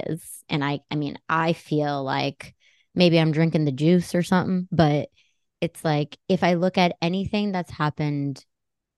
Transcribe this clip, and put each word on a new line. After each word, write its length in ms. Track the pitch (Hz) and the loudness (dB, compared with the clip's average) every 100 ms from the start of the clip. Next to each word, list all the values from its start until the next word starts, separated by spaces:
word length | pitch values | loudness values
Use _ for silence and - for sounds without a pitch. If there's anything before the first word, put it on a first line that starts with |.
| - | -8
is, 360 | 160 - - - | -10 -12 -20 -8
and 160 | 151 | -4
I, 160 | 143 143 - | -4 -6 -6
I 60 | 151 | -6
mean, 220 | 143 - - | -6 -8 -4
I 260 | 160 165 | 0 0
feel 480 | 165 - 151 147 143 | -2 -2 -2 -2 -4
like 500 | 135 139 139 147 - _ _ _ _ | -4 -2 -4 -6 -18 _ _ _ _
maybe 240 | - 180 165 | 2 4 6
I'm 140 | 160 | 4
drinking 320 | 151 165 160 | 2 2 2
the 80 | 151 | 0
juice 420 | 131 156 180 170 | 2 4 4 2
or 80 | 175 | -4
something, 460 | 170 185 - 185 180 | 0 0 2 -2 -2
but 380 | 160 151 147 - _ _ _ _ _ | 2 4 2 -4 _ _ _ _ _
it's 240 | 165 - | -8 -4
like, 340 | 165 147 147 - - | -2 -2 -4 -10 -2
if 160 | 185 | 0
I 100 | 175 | 2
look 220 | 175 185 185 | 2 0 2
at 200 | 175 - | 0 0
anything 520 | 170 190 190 208 208 | -2 -2 -4 -4 -2
that's 180 | 185 170 | -4 -8
happened 760 | - 151 - 151 143 143 135 _ _ _ _ _ | -4 -4 -2 -4 -2 -4 -8 _ _ _ _ _